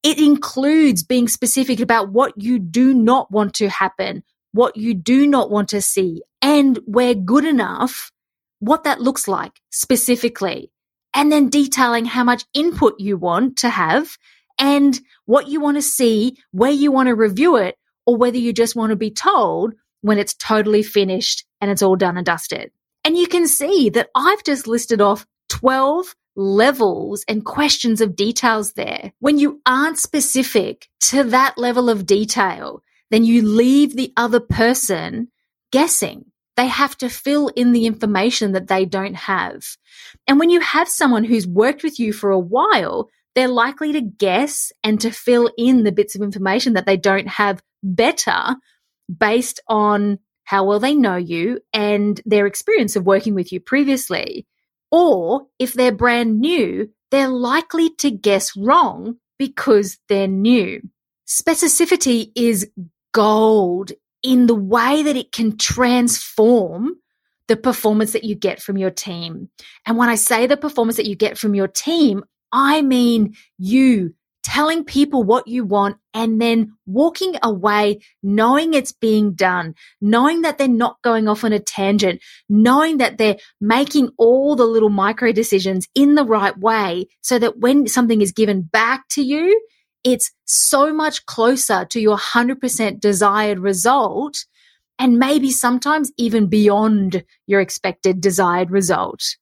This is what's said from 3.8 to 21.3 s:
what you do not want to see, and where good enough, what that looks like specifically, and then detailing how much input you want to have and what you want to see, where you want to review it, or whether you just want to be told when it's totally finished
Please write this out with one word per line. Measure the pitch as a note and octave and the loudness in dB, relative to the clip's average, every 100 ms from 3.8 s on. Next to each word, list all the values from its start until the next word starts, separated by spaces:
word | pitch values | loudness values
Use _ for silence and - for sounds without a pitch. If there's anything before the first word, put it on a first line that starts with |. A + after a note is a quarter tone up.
| F#3+ - F#3+ - _ _ _ | -6 -4 -8 -8 _ _ _
what | G#3 B3 G#3+ | 0 0 0
you | A3 | -4
do | G3 E3 B3+ D4 | -4 0 2 4
not | C#4 G#3+ | 2 0
want | G#3 G3+ | -2 -2
to | G#3 | -4
see, | - - F#3+ E3 - _ | -2 -2 -2 -4 -16 _
and | C4+ D4 C#4 A#3 - | 2 4 4 0 0
where | G#3+ B3 | 0 0
good | A3 F#3 C4 | 0 2 2
enough, | D#4+ C#4 G3+ - B3 - - _ _ _ _ _ | 2 0 -2 -4 -6 -6 -16 _ _ _ _ _
what | G#3 D#4 | -2 -2
that | D4+ C4+ | 0 -2
looks | B3 C#4 - | -2 -4 -6
like | F#3+ - _ _ | -6 -8 _ _
specifically, | - - A#3+ - A#3+ A#3+ A#3 F#3+ - - _ _ _ _ | -10 -2 -2 0 0 -2 -4 -6 -6 -14 _ _ _ _
and | B3+ D4 | 0 2
then | D4+ C4 | 2 2
detailing | D4 C4+ C4 B3 A#3 A#3 | 2 0 0 0 0 -2
how | A#3+ | 0
much | B3 B3 - | 0 0 -4
input | C#4+ E4 - A3+ - | -2 -2 2 0 0
you | G3+ F#3+ | -6 -4
want | F3+ E3+ B3+ - | -2 0 -2 -2
to | B3 | -4
have | G#3 E3 A3+ E4 - _ _ _ - | -2 0 0 -2 -14 _ _ _ -2
and | C#4 C#4+ C#4+ B3+ _ _ - | 0 4 2 0 _ _ 0
what | C4 C#4 | 0 2
you | D4+ | -4
want | D4 C#4+ | -2 -2
to | |
see, | C#4+ - A#3+ A3 A#3+ B3+ _ | -2 0 2 2 -2 -4 _
where | F#3 B3 | -2 0
you | C#4+ C#4+ | 2 2
want | C4 B3+ | 2 2
to | |
review | A3 A3 F#3+ E4 C4+ | 2 0 2 2 2
it, | F3+ - _ _ - | 0 -6 _ _ 0
or | A#3 | 2
whether | B3 B3 | 2 0
you | A#3+ | -4
just | G#3 A#3 | 0 -2
want | A#3 A3 | 0 -4
to | G#3+ | -2
be | A3 | -4
told | G#3+ F4 G4 G3 E3 A3 G#3+ _ _ | -2 0 2 0 0 -4 -6 _ _
when | G3+ G#3 | -2 0
it's | G3+ | -2
totally | - - G#3+ G#3 G#3+ | -8 -2 0 2 0
finished | G#3+ G#3 F#3+ F#3 - | 0 -2 -2 -2 -4